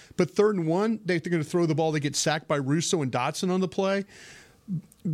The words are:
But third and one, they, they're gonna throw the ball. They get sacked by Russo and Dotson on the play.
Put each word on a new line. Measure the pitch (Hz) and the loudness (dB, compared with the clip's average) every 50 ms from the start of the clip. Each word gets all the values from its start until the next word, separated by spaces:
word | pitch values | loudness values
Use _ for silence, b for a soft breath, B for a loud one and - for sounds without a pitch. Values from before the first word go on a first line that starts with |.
| B B B B | B B B B
But | 180 - | -2 0
third | - - 202 214 208 | 2 4 4 4 4
and | 180 165 156 | 0 0 0
one, | 165 190 208 226 220 - - | 0 0 0 0 -2 -2 -2
they, | 170 180 165 | -2 -2 -2
they're | - 175 | 0 0
gonna | 175 165 147 | 0 -2 0
throw | - - 175 170 | 0 0 2 2
the | 156 156 | 2 2
ball. | 151 160 160 | 2 0 0
They | 151 156 | 0 0
get | 143 143 - | -2 -2 -2
sacked | - - 165 151 160 - - | -2 0 0 0 0 -2 -2
by | 156 143 | -2 0
Russo | 131 131 147 170 156 - 202 165 | 0 0 0 0 0 0 0 0
and | 139 127 | 0 0
Dotson | 117 123 127 147 151 - 196 185 | 0 -2 -2 -2 -2 -2 -2 0
on | 180 185 | 0 0
the | 190 185 | 0 -2
play. | - - 190 190 196 196 196 - B B B B B B B B B B B - 185 151 - - - _ - 180 | 0 0 0 0 0 -2 -2 -6 B B B B B B B B B B B -8 -8 -8 -8 -10 -14 _ -4 -2